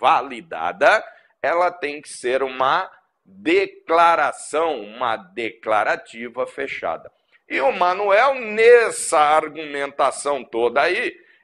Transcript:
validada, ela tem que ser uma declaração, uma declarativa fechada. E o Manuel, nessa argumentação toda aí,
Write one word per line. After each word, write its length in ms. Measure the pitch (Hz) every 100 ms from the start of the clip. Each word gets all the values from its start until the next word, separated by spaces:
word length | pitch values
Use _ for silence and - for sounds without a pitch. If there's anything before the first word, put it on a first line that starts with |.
validada, 1040 | 123 151 135 120 85 85 82 90 147 208 - - _ _
ela 300 | 135 170 175
tem 320 | 175 147 147
que 60 | -
ser 340 | - 123 131
uma 480 | 135 127 131 165 185 - _ _
declaração, 1600 | _ 95 110 185 190 - - 165 170 165 139 - - 147 165 131
uma 360 | 104 113 123 110
declarativa 1300 | 92 98 113 - 113 107 113 165 - 117 117 120
fechada. 680 | 127 - 139 - 92 80 - _ _ _ _
E 120 | 302
o 100 | 269
Manuel, 640 | 202 180 185 208 196 269
nessa 840 | 269 220 214 226 240 220 - - 160
argumentação 1200 | 151 156 156 147 151 143 139 - 139 - 143 139
toda 400 | 117 113 117 123
aí, 320 | 160 196 214 - _ _